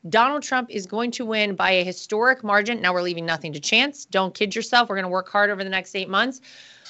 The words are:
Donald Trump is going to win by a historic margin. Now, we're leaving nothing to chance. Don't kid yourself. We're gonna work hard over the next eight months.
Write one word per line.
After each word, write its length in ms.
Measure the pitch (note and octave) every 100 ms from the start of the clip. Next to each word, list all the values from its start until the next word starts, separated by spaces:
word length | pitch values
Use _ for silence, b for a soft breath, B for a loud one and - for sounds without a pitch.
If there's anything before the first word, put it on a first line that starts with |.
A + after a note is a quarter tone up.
| E3+
Donald 360 | G#3+ B3+ D4
Trump 260 | - B3+ A#3+
is 160 | G#3+ F#3
going 240 | G#3+ A#3+
to 120 | A#3
win 320 | A3+ A3 G#3 F#3
by 140 | F#3
a 100 | F#3
historic 600 | F3 F3+ - G#3+ A#3+ C4
margin. 360 | A3 G3+ G#3 A#3
Now, 120 | F3+
we're 80 | F3+
leaving 240 | F3+ E3+ E3
nothing 260 | E3 D#3+
to 40 | D3
chance. 440 | - A3 C#4+ -
Don't 280 | - G3 F#3+
kid 200 | - G#3
yourself. 340 | A3 A3+ A#3+ A#3
We're 60 |
gonna 140 | G3 F#3
work 200 | F#3 F#3
hard 220 | G3+ G3+
over 140 | G3
the 60 | F#3+
next 260 | F#3+ F#3 G3
eight 120 | F3+
months. 320 | F#3+ B3 B3+ B B B B